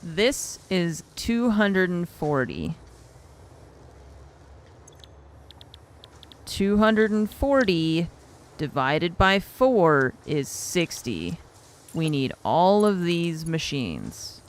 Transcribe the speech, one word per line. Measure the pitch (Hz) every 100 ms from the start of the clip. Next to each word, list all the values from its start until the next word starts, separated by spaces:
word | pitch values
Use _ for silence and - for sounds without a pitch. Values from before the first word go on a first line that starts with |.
This | 175 160 226 285 - - -
is | 185 170 156 -
two | - - 233 240
hundred | 214 208 190 185
and | 175 175
forty. | - 151 143 127 71 80 165 - - - - - - - - - - - - - - - - - - - - - - - - - - - - - - - - - - - -
Two | - - 196 208
hundred | 214 220 220
and | 214 214
forty | - 269 277 226 170 160 160 170 - - - - -
divided | 147 143 131 151 170 170
by | 190 196
four | - - 262 240 165 147 131 -
is | - 151 135
sixty. | - - 180 170 - - 92 85 170 - - - - -
We | 170 160
need | 147 131 -
all | - 131 185 202
of | 208 196
these | 170 170 170 160
machines. | 160 160 - 143 113 73 50 - - -